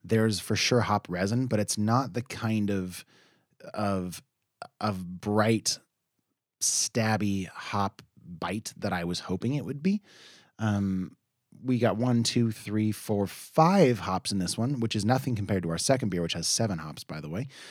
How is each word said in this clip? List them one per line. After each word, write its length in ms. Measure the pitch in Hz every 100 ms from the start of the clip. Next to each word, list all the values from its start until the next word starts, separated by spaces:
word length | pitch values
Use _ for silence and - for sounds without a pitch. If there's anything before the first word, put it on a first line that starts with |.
There's 360 | 95 110 110 104
for 160 | - 107
sure 260 | - 123
hop 260 | 101 104 -
resin, 380 | 87 98 120 127
but 120 | 107
it's 180 | 104 -
not 360 | 107 120 127
the 80 | 95
kind 480 | 120 - 110 110 101
of, 340 | 98 92 90 - _ _ _ _ _ -
of, 480 | - 104 95 90 82 - _ _ _ - _
of 400 | 104 95 90 90
bright, 600 | 104 107 107 113 - - _ _ _ _ _ _ _ _
stabby 840 | - - - 117 110 107 104 98 90
hop 520 | - - 104 98 - - _ -
bite 480 | 85 85 104 - -
that 160 | 104
I 100 | 90
was 180 | 85 87
hoping 340 | - 95 120 143
it 100 | 98
would 180 | 139
be. 180 | 170 208 - - - - _ -
Um, 560 | 110 101 98 95 92 - _ _ _ -
we 140 | 127 123
got 180 | 113 101
one, 260 | 123 120
two, 280 | 113 123 117
three, 400 | 107 - 107 107
four, 340 | 104 - 104 98
five 720 | - - - 160 196 143 110
hops 320 | 87 92 -
in 80 | 98
this 180 | 87 -
one, 220 | 120 139
which 160 | 113 110
is 100 | 101
nothing 300 | 131 131 107
compared 280 | 98 98
to 60 | 85
our 80 | 82
second 320 | - 135 110
beer, 120 | 87
which 120 | 85
has 140 | 85 82
seven 320 | - 113 87
hops, 240 | 78 78
by 180 | - 78
the 80 | 76
way. 180 | 87 143 - -